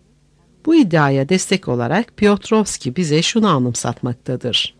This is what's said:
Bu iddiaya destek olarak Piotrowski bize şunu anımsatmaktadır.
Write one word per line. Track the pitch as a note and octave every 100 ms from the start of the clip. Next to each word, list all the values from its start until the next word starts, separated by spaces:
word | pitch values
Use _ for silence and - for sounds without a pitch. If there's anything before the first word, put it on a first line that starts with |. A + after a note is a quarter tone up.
| _ _ _ _ _ _ D#4
Bu |
iddiaya | D#4+ F#3+ D#3+ C#3+ C3+ C#3
destek | F#3 - - -
olarak | A#2+ A#2+ F#3 - -
Piotrowski | G3+ G3+ - A3 G3+ - B2+ D3+
bize | D#3+ D3+
şunu | E3+ A#3 G#3
anımsatmaktadır. | C#3 B2 A#2 B2 A#2 B2+ A#2 - B2 A#2+ - -